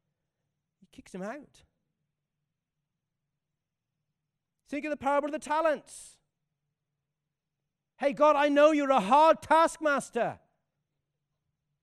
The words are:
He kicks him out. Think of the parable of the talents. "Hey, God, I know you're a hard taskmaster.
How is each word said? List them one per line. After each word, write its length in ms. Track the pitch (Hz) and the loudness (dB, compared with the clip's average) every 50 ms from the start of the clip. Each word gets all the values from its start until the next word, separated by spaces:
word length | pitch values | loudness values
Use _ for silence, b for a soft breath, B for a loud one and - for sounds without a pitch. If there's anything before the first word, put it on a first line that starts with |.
| _ _ _ _ _ _ _ _ _ _ _ _ _ _ _ _ | _ _ _ _ _ _ _ _ _ _ _ _ _ _ _ _
He 80 | _ _ | _ _
kicks 240 | _ - - - - | _ -20 -20 -18 -14
him 80 | 190 180 | -14 -12
out. 400 | 208 240 302 269 - _ _ _ _ _ _ _ _ _ _ _ _ _ _ _ _ _ _ _ _ _ _ _ _ _ _ _ _ _ _ _ _ _ _ _ _ _ _ _ _ _ _ _ _ _ _ _ _ _ _ _ _ _ _ _ _ _ _ _ _ _ _ _ _ | -12 -14 -14 -18 -20 _ _ _ _ _ _ _ _ _ _ _ _ _ _ _ _ _ _ _ _ _ _ _ _ _ _ _ _ _ _ _ _ _ _ _ _ _ _ _ _ _ _ _ _ _ _ _ _ _ _ _ _ _ _ _ _ _ _ _ _ _ _ _ _
Think 160 | - 294 277 | -12 -12 -10
of 60 | 302 | -8
the 60 | 294 - | -10 -8
parable 300 | - 269 285 285 285 294 | -4 -4 -2 -2 -4 -4
of 40 | |
the 80 | 285 302 | -8 -10
talents. 800 | - - 294 311 320 320 294 226 - - - - - - - _ _ _ _ _ _ _ _ _ _ _ _ _ _ _ _ _ _ _ _ _ _ _ _ _ _ _ _ _ _ _ _ _ _ _ _ - | -8 -6 -4 -2 -2 -2 -2 -4 -8 -16 -20 -20 -20 -20 -20 _ _ _ _ _ _ _ _ _ _ _ _ _ _ _ _ _ _ _ _ _ _ _ _ _ _ _ _ _ _ _ _ _ _ _ _ -6
"Hey, 160 | 247 285 269 | -6 -4 -2
God, 220 | - 294 302 302 | 2 2 2 2
I 140 | 285 285 294 | 2 0 0
know 220 | 285 285 294 302 | 4 4 4 4
you're 180 | 320 294 285 269 | 4 2 0 2
a 80 | 269 262 | 0 0
hard 420 | 190 190 254 285 311 320 311 - | 2 4 4 6 6 6 4 2
taskmaster. 1000 | - - 302 320 330 311 - - 311 302 285 262 - - - 240 220 165 123 92 _ _ _ _ _ _ _ _ _ _ _ _ _ _ _ _ _ _ _ _ _ _ _ _ _ _ _ _ | 0 0 2 2 2 2 0 -2 -4 -2 -2 -2 -4 -6 -6 -6 -6 -6 -6 -10 _ _ _ _ _ _ _ _ _ _ _ _ _ _ _ _ _ _ _ _ _ _ _ _ _ _ _ _